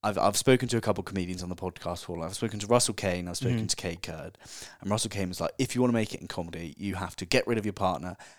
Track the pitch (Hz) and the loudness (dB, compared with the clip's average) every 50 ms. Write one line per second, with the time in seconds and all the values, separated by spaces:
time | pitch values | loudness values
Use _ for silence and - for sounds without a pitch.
0 | - 107 101 90 - 95 104 - - - 127 127 - 123 123 117 - 110 101 95 | 0 0 2 4 4 4 4 4 6 8 6 6 6 2 0 0 2 2 0 0
1 | 92 - 101 95 90 87 92 90 90 87 90 87 - 92 - - - 87 87 87 | 0 -2 -2 -2 -2 -2 -4 -6 -4 -6 -6 -4 -6 -6 -6 -6 -6 -6 -6 -6
2 | - - 87 85 82 82 95 - - 113 98 104 101 101 120 120 - - 107 - | -6 -8 -6 -6 -6 -6 -4 -2 -2 -2 -2 -4 2 6 6 6 6 4 0 0
3 | - 98 90 90 90 90 87 - 127 120 120 113 110 - - - - 92 82 87 | 0 0 0 0 -2 -4 -6 -2 0 0 2 2 2 0 -2 -2 -2 -6 -6 -6
4 | - - 82 78 71 87 - - - - - - - - - - - 95 104 110 | -8 -10 -8 -10 -10 -12 -14 -16 -20 -16 -16 -14 -16 -16 -18 -10 -2 0 0 0
5 | - 110 - 98 95 92 90 - 90 - - _ 127 - - 123 123 123 117 113 | 0 -2 -2 -2 -2 -2 -2 -2 -4 -4 0 _ -2 0 2 4 4 4 4 4
6 | 107 - - - - - - - 85 85 82 85 85 80 - - 95 101 90 90 | 2 0 -4 -10 -10 -8 -8 -6 -6 -6 -8 -8 -8 -10 -8 -6 -4 -4 -2 -2
7 | 92 85 - - 95 87 - 127 - - 120 110 104 107 98 - 98 92 90 - | -4 -6 -6 -8 -2 2 2 2 4 4 0 0 0 -2 -2 0 0 0 0 0
8 | - 90 90 - - - - | -4 -8 -8 -10 -14 -20 -20